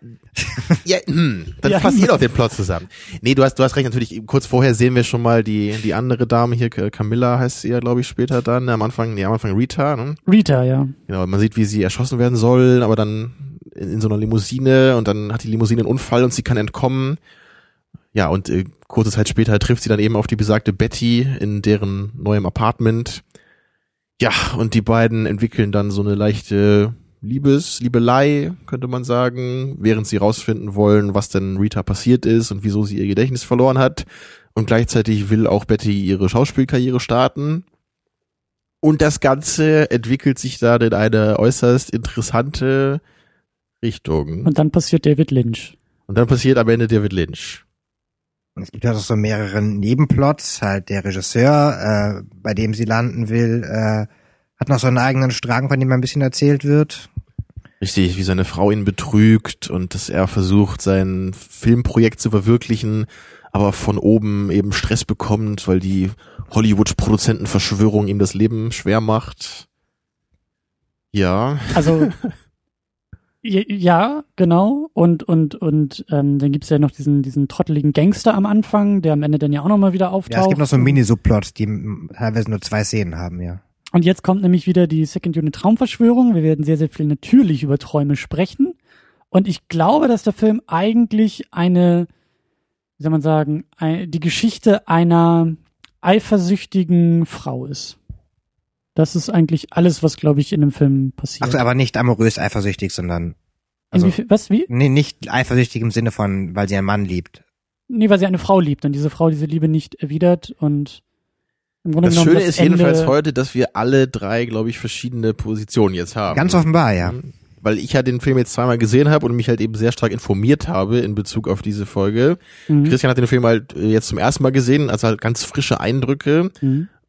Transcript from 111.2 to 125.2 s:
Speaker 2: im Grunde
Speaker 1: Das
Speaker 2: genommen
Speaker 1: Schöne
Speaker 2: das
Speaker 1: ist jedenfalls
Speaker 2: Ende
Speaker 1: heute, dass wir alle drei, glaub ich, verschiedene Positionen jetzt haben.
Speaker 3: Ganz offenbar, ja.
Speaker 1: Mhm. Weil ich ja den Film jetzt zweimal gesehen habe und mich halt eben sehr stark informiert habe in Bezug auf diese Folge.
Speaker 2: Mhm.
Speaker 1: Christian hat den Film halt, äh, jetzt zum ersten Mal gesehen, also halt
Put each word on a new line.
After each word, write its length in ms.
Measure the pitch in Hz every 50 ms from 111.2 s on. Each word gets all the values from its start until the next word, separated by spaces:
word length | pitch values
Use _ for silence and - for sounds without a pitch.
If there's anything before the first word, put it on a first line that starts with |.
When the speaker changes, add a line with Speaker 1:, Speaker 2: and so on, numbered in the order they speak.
| _ _ _ _ _ _ _ _ _ _ _ _ -
Speaker 2:
im 100 | 175 151
Grunde 160 | 165 170 175
Speaker 1:
Das 40 | 170
Speaker 2:
genommen 160 | 170 165 160 175
Speaker 1:
Schöne 60 | 202
Speaker 2:
das 80 | 185 170
Speaker 1:
ist 100 | 156 175
jedenfalls 400 | 170 165 180 175 - - 160 160
Speaker 2:
Ende 120 | 160 160
Speaker 1:
heute, 220 | 139 151 151 156 127
dass 220 | 127 135 - -
wir 200 | 123 123 - -
alle 320 | 101 113 123 139 135 131
drei, 380 | 127 - 107 101 98 110 117 120
glaub 220 | 117 110 110 110
ich, 100 | 117 117
verschiedene 560 | - - 113 - - - 123 123 117 113 113 107
Positionen 640 | - - 107 110 107 107 - - 120 107 95 92
jetzt 200 | 87 87 - -
haben. 200 | 110 104 90 78
Speaker 3:
Ganz 160 | - 160 185 190
offenbar, 400 | 175 156 160 160 170 147 113 101
ja. 180 | 87 87 90
Speaker 1:
Mhm. 220 | 120 127 - 135 - _ _ _ _ _
Weil 200 | - 107 107 87
ich 140 | 110 - -
ja 100 | 135 123
den 180 | 131 123 120
Film 160 | - 139 131
jetzt 160 | 127 120 - -
zweimal 240 | 127 120 127 120
gesehen 320 | 117 117 104 113 131 147 147
habe 160 | 151 147 151
und 100 | 120 120
mich 140 | 120 110 -
halt 120 | 117 104
eben 120 | 107 113 107
sehr 180 | 107 113 117
stark 200 | - - 120 110
informiert 560 | 98 107 - - 98 98 107 123 147 - -
habe 320 | - 175 95 95 101 120 123
in 160 | - 104 104
Bezug 320 | 107 101 - - 113 104
auf 160 | - 95 98 -
diese 240 | 107 101 104 98
Folge. 500 | - - 101 98 104 107 117 127 151 180 - _ - - - -
Speaker 2:
Mhm. 160 | - 151 143 143
Speaker 1:
Christian 260 | 160 147 123 - 127
hat 80 | 123
den 80 | 127 123
Film 180 | - 131 123 120
halt, 300 | 117 117 110 - - -
äh, 120 | - 104
jetzt 220 | 107 110 110 - -
zum 100 | 110 -
ersten 240 | 104 120 - - 135
Mal 80 | 131
gesehen, 400 | 135 135 123 120 139 147 147 127
also 160 | 110 104 -
halt 140 | 113 110 -